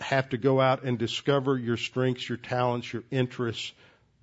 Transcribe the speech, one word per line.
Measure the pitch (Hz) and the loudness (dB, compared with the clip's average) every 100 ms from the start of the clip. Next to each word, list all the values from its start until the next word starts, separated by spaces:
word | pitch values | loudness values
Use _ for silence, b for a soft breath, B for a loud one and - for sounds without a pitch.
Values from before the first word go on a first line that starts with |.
have | - 135 131 | 0 0 0
to | 127 | 0
go | 135 135 | 2 4
out | 131 135 | 4 2
and | 135 120 | 0 -2
discover | 113 - - 139 135 131 | -2 -2 2 2 2 0
your | 117 113 | 0 -2
strengths, | - 131 127 123 - | -2 0 0 0 -6
your | 120 | -8
talents, | - 123 123 120 120 | -4 0 0 0 -4
your | 117 - | -10 -4
interests | 135 123 - 120 110 - b b b b _ | -2 -2 -2 -4 -4 -10 b b b b _